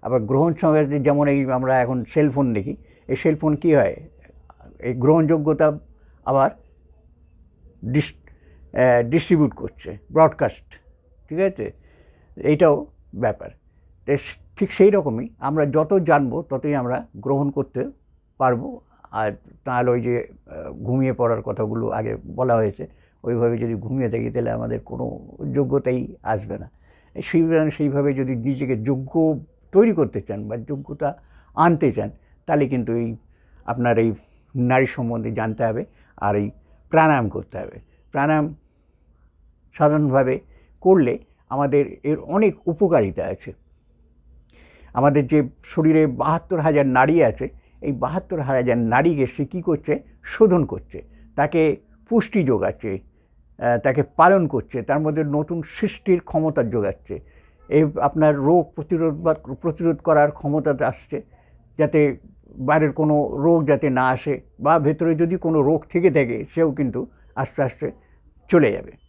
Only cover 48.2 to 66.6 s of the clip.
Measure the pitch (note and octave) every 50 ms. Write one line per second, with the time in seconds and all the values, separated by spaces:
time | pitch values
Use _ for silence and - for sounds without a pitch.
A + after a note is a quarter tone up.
48.2 | - - F#3 D#3+ C#3 C3 C3+ B2+ B2 B2 A#2+ A#2+ A#2 A2+ A#2 B2 D#3+ E3+ E3 C#3+
49.2 | C3 B2 - - C#3+ - - F3+ E3 - D#3+ D3 - - D3 C#4 - - - _
50.2 | - - - - A3 G#3 F3+ E3+ C#3+ G2+ - - - - - - - - - -
51.2 | - - _ - D3 D3+ - E3 D#3 D#3 C3+ - _ _ _ _ _ _ A3+ A#3
52.2 | - - - G#3 E3 C3 B2+ G2 F2+ - - - - A2 F#2+ F#2 - - _ _
53.2 | _ _ _ _ _ _ _ - - A#2+ A#2+ A#2 - C#3 B2+ D3 C3+ - _ -
54.2 | D#3+ F3+ G3 F#3+ E3+ C#3 - A#2+ G2+ - - B2+ A2+ - C#3 D3 D#3 D#3 D3 D#3
55.2 | D#3 D3 C#3+ D3 D3+ - E3+ E3 D3+ - - - - G3+ - - _ G3+ F#3 F3
56.2 | - - - D#3+ D#3 D#3+ D3 - B2+ A2 G#2+ A#2 G2+ G2 - - _ - - D#2+
57.2 | - - _ - _ _ _ _ _ - - D3+ D#3+ D3 - - B2+ C3+ - D#3
58.2 | D#3 D3+ D3 C#3+ C3+ C#3+ E3+ F3+ D#3+ - _ - D3 - F#3 D#3+ E3 D#3+ D3 D#3
59.2 | E3+ E3 D#3 D#3 - - C3+ - - E3+ D#3 - F3 E3 D3+ - - - D#3 D3+
60.2 | D3 D3 D3 - - D3 C#3+ D#3 C#3 D3+ C#3 B2 C#3+ B2 B2 - - _ - C#3
61.2 | - _ _ _ _ _ _ _ _ _ _ - D#3 D3 - D#3 D3+ C#3+ B2 -
62.2 | - - - - _ _ - - C3 C3 D3 D#3 D#3 D3+ C3+ - D#3 D3+ D3+ D3
63.2 | D3 - - C#3+ C#3 E3 E3+ E3 D3+ C3+ D3 B2+ - C#3+ B2+ B2+ C3 C3 B2+ B2
64.2 | - D3+ C#3+ - - - _ - - D3 E3 E3 D3 D3 D#3 D#3 E3+ E3 E3 D3+
65.2 | E3+ E3 F3 F3+ - E3 D#3+ D#3 C3+ C#3 D#3+ D3 - _ - E3+ E3+ F#3 C3+ D#3+
66.2 | C#3 A#2 A#2 G#2+ - - - D#3+